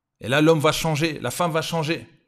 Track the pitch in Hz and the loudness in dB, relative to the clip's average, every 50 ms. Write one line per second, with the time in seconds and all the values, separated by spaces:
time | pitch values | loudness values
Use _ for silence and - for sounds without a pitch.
0 | _ _ _ - - 107 131 151 151 160 165 151 135 156 147 - - 165 156 135 | _ _ _ -10 -4 0 2 4 6 6 4 4 4 2 0 0 -2 -2 0 0
1 | 165 165 143 - - 123 - - 175 170 151 160 151 - 170 165 151 151 170 120 | -2 -2 -4 -4 -6 -6 -2 -2 -2 0 0 -2 -4 -2 -4 -4 -4 -4 -4 -6
2 | 113 - _ _ _ | -8 -14 _ _ _